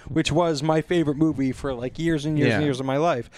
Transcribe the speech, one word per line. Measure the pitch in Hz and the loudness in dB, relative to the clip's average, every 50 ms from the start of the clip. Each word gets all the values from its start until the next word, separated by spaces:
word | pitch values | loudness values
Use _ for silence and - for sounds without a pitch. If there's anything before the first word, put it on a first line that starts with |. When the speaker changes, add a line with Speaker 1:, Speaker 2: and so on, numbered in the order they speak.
| - - | -12 -6
Speaker 1:
which | 135 160 156 - | -2 -2 0 2
was | 143 165 175 165 160 135 | 2 2 2 2 0 0
my | 151 160 156 160 | 0 0 0 0
favorite | 151 - 180 175 160 143 143 135 | 0 0 0 0 2 2 0 2
movie | 160 160 147 127 139 131 | 2 0 0 0 -2 -2
for, | 120 - - 139 131 | -2 -4 -6 -6 -6
like, | 117 123 131 - - | -4 -6 -8 -6 -4
years | 160 165 165 151 135 | -2 0 0 0 0
and | 156 156 147 | -2 0 2
years | 127 120 113 | 2 2 2
and | - | 2
Speaker 2:
Yeah. | 151 147 | 2 0
Speaker 1:
years | 131 123 | 0 -2
of | 135 | -2
my | 135 131 143 | -2 0 0
life, | 160 175 156 120 117 - - | 2 0 0 -2 -4 -10 -14